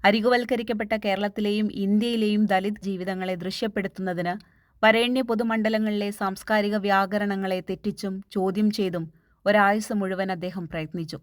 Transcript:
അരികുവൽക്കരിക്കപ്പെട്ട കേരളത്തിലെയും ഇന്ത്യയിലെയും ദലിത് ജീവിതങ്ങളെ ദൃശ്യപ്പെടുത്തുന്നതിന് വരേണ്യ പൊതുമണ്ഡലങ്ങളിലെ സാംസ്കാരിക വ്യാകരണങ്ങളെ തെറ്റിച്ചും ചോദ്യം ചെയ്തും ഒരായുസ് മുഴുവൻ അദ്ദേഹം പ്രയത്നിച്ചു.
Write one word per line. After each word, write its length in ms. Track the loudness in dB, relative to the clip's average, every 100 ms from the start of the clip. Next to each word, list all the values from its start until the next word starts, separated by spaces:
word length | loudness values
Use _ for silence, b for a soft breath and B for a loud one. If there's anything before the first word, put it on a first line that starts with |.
അരികുവൽക്കരിക്കപ്പെട്ട 920 | 4 4 4 2 2 -4 -2 -4 -2 -2 0
കേരളത്തിലെയും 640 | 0 -2 -2 0 0 -2
ഇന്ത്യയിലെയും 720 | -2 2 2 2 0 2 2 4
ദലിത് 360 | 2 0 -4
ജീവിതങ്ങളെ 520 | -6 -6 -4 -4 -4 -4
ദൃശ്യപ്പെടുത്തുന്നതിന് 1080 | -6 -4 -4 -2 -4 -4 -4 -2 -2 -4 b b b b
വരേണ്യ 380 | 4 6 4 0
പൊതുമണ്ഡലങ്ങളിലെ 920 | 0 0 0 0 2 2 0 0 -4
സാംസ്കാരിക 640 | -4 -6 -6 -2 0 2 0
വ്യാകരണങ്ങളെ 840 | 2 2 2 0 -2 -2 -2 -4
തെറ്റിച്ചും 640 | -4 -6 -6 -6 -6 -8 -6
ചോദ്യം 400 | 0 0 2 2
ചെയ്തും 400 | 2 -2 -2 -6 b b b 2
ഒരായുസ് 480 | 6 6 4 0
മുഴുവൻ 380 | -2 -2 -2 -2
അദ്ദേഹം 360 | -4 -6 -8 -8
പ്രയത്നിച്ചു. 520 | -6 -6 -6 -8 -10